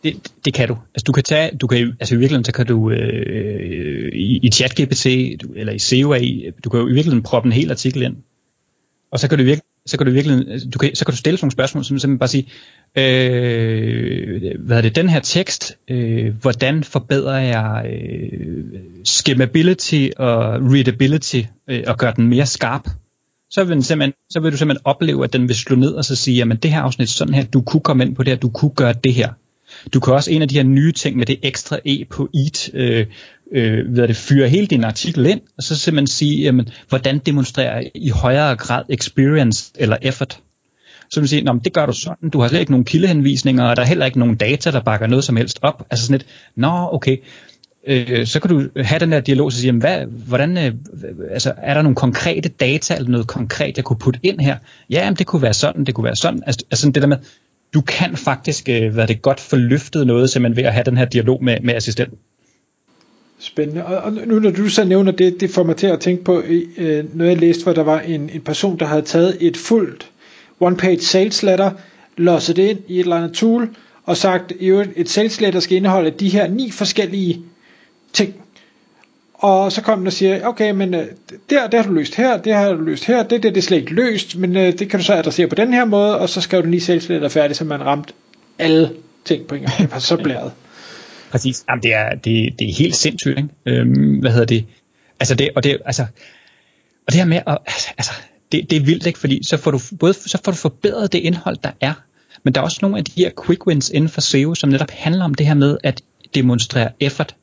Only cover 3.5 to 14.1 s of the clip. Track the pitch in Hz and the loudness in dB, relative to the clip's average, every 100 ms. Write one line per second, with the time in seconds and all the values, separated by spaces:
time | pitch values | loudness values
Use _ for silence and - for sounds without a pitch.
3.5 | 104 90 87 80 69 - - 101 127 123 | -6 -8 -8 -8 -6 -8 -4 0 2 2
4.5 | - 127 - 139 131 135 127 127 - - | 2 0 0 -2 0 0 2 0 -6 -12
5.5 | - 107 104 - 127 143 135 123 117 82 | -10 -8 -6 0 2 2 2 0 -4 -8
6.5 | - 120 117 120 127 160 127 110 123 120 | -10 -4 -2 2 2 2 0 2 0 2
7.5 | 113 160 117 131 135 123 - - _ _ | 0 0 -2 -4 -2 -4 -6 -18 _ _
8.5 | _ _ _ _ _ _ 131 139 147 127 | _ _ _ _ _ _ -4 0 2 4
9.5 | 151 - _ - 135 135 127 147 131 - | 2 -2 _ -10 -2 2 2 2 2 0
10.5 | 117 123 120 139 - - 123 151 175 143 | -6 -8 -2 -2 0 -4 -2 0 0 -2
11.5 | - 135 151 135 139 139 131 127 135 131 | -2 -2 -2 -4 -2 0 0 0 0 -4
12.5 | - - _ _ - 135 127 127 123 123 | -12 -20 _ _ 0 2 4 2 0 0
13.5 | 113 113 110 110 117 120 | 0 0 0 -2 -2 -2